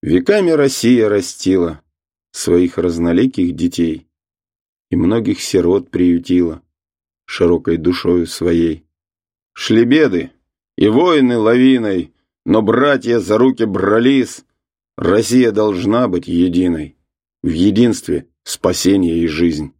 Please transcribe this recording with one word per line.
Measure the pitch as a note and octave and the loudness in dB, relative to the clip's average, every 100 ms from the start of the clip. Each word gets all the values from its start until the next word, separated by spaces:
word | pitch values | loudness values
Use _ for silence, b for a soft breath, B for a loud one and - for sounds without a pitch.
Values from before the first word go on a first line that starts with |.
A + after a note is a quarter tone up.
Веками | B2+ E3+ C4 G#3 F3+ | 0 0 2 0 2
Россия | D#3 C#3 C3+ A2+ B2 G#2+ | 2 0 0 2 2 2
растила | G2+ F2+ - - F#2 E2+ D#2+ _ _ _ _ _ | 0 -4 -8 -2 0 0 -6 _ _ _ _ _
своих | - - E2+ F2+ - | -10 0 2 0 -2
разноликих | F2 E2+ E2+ E2+ C3 - F2 D#2 | -4 -2 0 0 0 0 -4 -2
детей | F2 - E2 D#2 _ _ _ _ _ _ _ _ _ | -4 -2 -4 -4 _ _ _ _ _ _ _ _ _
и | E2+ | -2
многих | E2+ A2+ G#2+ - | 0 0 -2 -6
сирот | - F#2+ E2+ G2 E2+ | -2 0 2 0 -2
приютила | F2 F2+ F2 E2+ F2+ E2+ D#2+ _ _ _ _ _ _ | -2 0 0 0 -2 0 -4 _ _ _ _ _ _
широкой | _ - F2 E2+ - E2 | _ -2 0 0 -2 -2
душою | D#2+ F2+ E2+ F2 E2 | -2 -2 0 0 -2
своей. | - F2 E2+ E2 D#2 _ _ _ _ _ _ _ | -4 -2 0 -2 -4 _ _ _ _ _ _ _
Шли | - - A2 | -14 0 2
беды | A#2 D3 D3+ F2+ E2 _ _ _ _ - | 4 4 2 0 -6 _ _ _ _ 0
и | G#2 | 2
войны | A2+ F3+ D#3+ B2+ A#2+ | 2 2 2 2 2
лавиной, | A2 A#2+ C3 B2+ A2 F#2+ - _ _ _ | 2 4 4 2 0 -4 -6 _ _ _
но | - G#2+ | -2 0
братья | G#2 A2+ C#3+ C#3 A#2+ A#2 | 2 2 2 0 0 -2
за | F#2 G#2+ | 0 2
руки | B2+ C3 | 2 0
брались. | A2+ F#2+ F#2+ A2 A#2+ C#3 A2+ - _ _ _ _ _ - | -4 -2 0 2 2 2 -2 -8 _ _ _ _ _ -6
Россия | E2 G2+ A2 B2 A#2+ | 0 0 2 2 2
должна | G#2 G#2+ F#2 F#2 A2+ B2 | 2 0 0 -2 0 0
быть | F2 - | -4 -4
единой, | F2 F2+ F2 F2+ D#2+ D2+ _ _ _ _ _ | 0 0 2 0 -2 -6 _ _ _ _ _
в | - | -6
единстве | D#2+ F#2+ G2+ A#2+ G#2+ - D2 - _ | 0 0 2 2 0 -4 -8 -8 _
спасение | - - F#2 F2+ F2+ G2 F2 E2 | -14 -4 -4 -2 0 2 0 0
и | E2+ | -2
жизнь. | D#2 F2 D2+ D2 | 0 -2 -2 -8